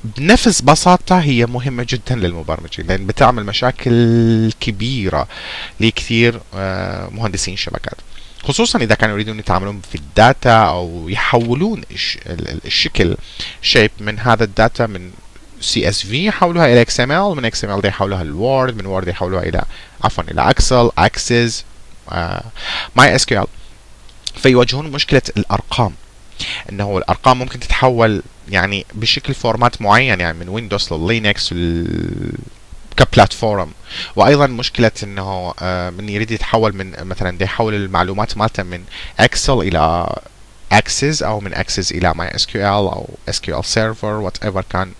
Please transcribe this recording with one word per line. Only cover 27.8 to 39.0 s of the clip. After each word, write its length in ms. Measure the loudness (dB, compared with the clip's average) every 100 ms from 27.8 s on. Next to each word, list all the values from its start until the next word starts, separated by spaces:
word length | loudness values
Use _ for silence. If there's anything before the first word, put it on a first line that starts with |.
| 4 4 4 2 -4 -16 -2
يعني 360 | 0 0 -2 -6
بشكل 400 | -6 -2 -2 -2
فورمات 480 | -2 -2 2 2 2
معين، 380 | 4 4 4 2
يعني 180 | 0 -4
من 120 | -6
ويندوز 440 | -8 -4 -4 -2
للينكس 600 | -2 0 2 0 0 -2
لل-، 840 | -2 -2 0 -2 -2 -4 -6 -8 -8 -12 -20 -20 -18 -10 0
كبلاتفورم. 760 | 4 6 4 4 0 0 -2 -8 -16 -12 -8 4
وأيضًا 320 | 6 6 4
مشكلة 440 | 0 -6 2 2 2
إنه، 500 | -10 -8 -6 -6 -6 -6
آه، 300 | -4 -4 -4
من 200 | -8 -6
يريد 220 | -4 -4
يتحول 440 | -2 0 2 2 -2
من، 280 | -10 -10
مثلًا، 340 | -10 -4 -4 -2
دي 60 |
يحول 300 | -4 -2 -2
المعلومات 640 | -2 -2 0 0 -2 -4 0
مالته 260 | -2 -2
من 200 | -8 -10 -12 -14